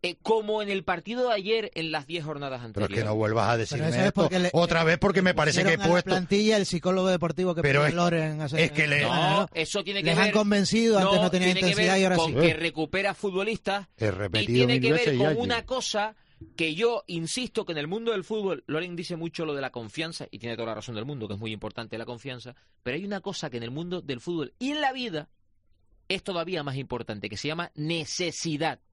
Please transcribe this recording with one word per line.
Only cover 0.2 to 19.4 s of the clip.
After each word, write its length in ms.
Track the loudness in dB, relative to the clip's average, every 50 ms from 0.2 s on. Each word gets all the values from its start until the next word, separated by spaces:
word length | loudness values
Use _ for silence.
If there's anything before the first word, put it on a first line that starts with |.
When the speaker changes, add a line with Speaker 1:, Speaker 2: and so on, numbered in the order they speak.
Speaker 1:
como 400 | _ 0 0 2 2 0 -2 -2
en 80 | -2 -2
el 140 | -4 -4 -2
partido 420 | -2 -4 -4 -4 -6 -2 -2 0
de 60 | 2 0
ayer 380 | 0 2 0 0 0 0 -4 -6
en 160 | -6 -6 -4
las 160 | -4 -6 -6
diez 160 | -6 -8 -8 -6
jornadas 360 | -6 -8 -8 -6 -8 -8 -8
Speaker 2:
Pero 80 | -10 -10
es 40 | -4
que 60 | -4
Speaker 1:
anteriores. 240 | -2 -2 0 -2 -2 0
Speaker 2:
no 60 | 0
vuelvas 340 | 0 2 2 2 2 2 2
a 80 | 2
decirme 280 | 2 0 -2 -4 -2 0
Speaker 3:
Pero 80 | 0 2
eso 60 | 2
es 60 | 2
Speaker 2:
esto 140 | 2 2 2
Speaker 3:
porque 180 | 2 2 2 2
le, 100 | 0 2 4
Speaker 2:
otra 300 | 2 4 4 4 4 4
vez 120 | 4 4 4
porque 220 | 2 2 4 4
me 120 | 4 4 4
parece 300 | 4 2 2 4 4 4
que 60 | 4
he 20 |
Speaker 3:
hicieron 120 | 2 4 4
a 40 |
la 40 | 4 4
Speaker 2:
puesto 160 | 4 4 2
Speaker 3:
plantilla 440 | 0 0 2 2 2 2 4 4 4
el 80 | 2 2
psicólogo 440 | 0 -4 -2 0 0 2 2 2 2
deportivo 460 | 2 2 0 -2 -2 0 0 0 0
que 60 | 2
Speaker 2:
Pero 180 | 2 4 4 6
Speaker 3:
pone 100 | 4 4
Speaker 2:
es, 60 | 4
Speaker 3:
Loren 440 | 2 2 2 2 2 0 -2 -2 -4
hace 220 | -4 -2 2 2 2
Speaker 2:
es 80 | 2
que 160 | 2 0 2
le 140 | 2 2 2
Speaker 1:
No, 60 | 2 2
Speaker 3:
Claro. 400 | 2 2 4 4 4 2 0 0 -2
Speaker 1:
eso 300 | -4 -4 -2 -2 -4 -4
tiene 180 | -2 -4 -2
que 40 | 0 2
Speaker 3:
Les 60 | 4
han 60 | 4 4
Speaker 1:
ver, 80 | 4 4
Speaker 3:
convencido, 640 | 4 4 4 4 4 2 4 4 4 4 6 6 6
antes 160 | 6 6 4
Speaker 1:
no, 60 | 4 4
Speaker 3:
no 80 | 4
tenían 220 | 2 2 2 2 2
Speaker 1:
tiene 40 | 4
que 60 | 2 2
Speaker 3:
intensidad 220 | 2 4 4 4 4
Speaker 1:
ver 60 | 4
Speaker 3:
y 20 | 4
ahora 100 | 4 4
Speaker 1:
con 100 | 4 2
Speaker 3:
sí. 60 | 2 2
Speaker 1:
que 120 | 4 4 4
Speaker 2:
Eh. 40 | 2
Speaker 1:
recupera 600 | 2 -2 -4 -2 -2 -4 -2 -2 -2 -2 -2 -2
futbolistas 760 | -2 -6 -4 -2 -2 -2 -2 -4 -4 _ -4 -4 -4 -6 _ _
Speaker 2:
He 80 | -2 -2
Speaker 1:
y 40 | -2
Speaker 2:
repetido 340 | 0 -2 -4 -2 0 0 0 2 4
Speaker 1:
tiene 160 | 4 4 4 4
Speaker 2:
mil 80 | 2
Speaker 1:
que 100 | 4 4 4
ver 60 | 4 4
Speaker 2:
veces 120 | 2 2
Speaker 1:
con 160 | 4 2 2 2
Speaker 2:
ya, 60 | 0
Speaker 1:
una 140 | 0 -2 -2
Speaker 2:
Jim. 80 | -4 -2
Speaker 1:
cosa 500 | -4 -4 -4 -4 -2 -2 -2 -2 -2 -6 _ _ _ _ _ -20 -18 _
que 200 | -4 -2 -2 0
yo 280 | 0 0 2 0 0 -6
insisto 580 | -6 -6 -6 -4 -4 -4 -6 -6 -4 _ -6 -6
que 60 | -4 -6
en 60 | -6
el 80 | -4
mundo 240 | -4 -6 -4 -2 -2 -4
del 100 | -4 -4
fútbol, 400 | -4 -4 -2 -2 -2 -4 -4 _
Loren 280 | -6 -4 -4 -4 -6 -8
dice 200 | -10 -8 -8 -8
mucho 260 | -8 -8 -8 -6 -6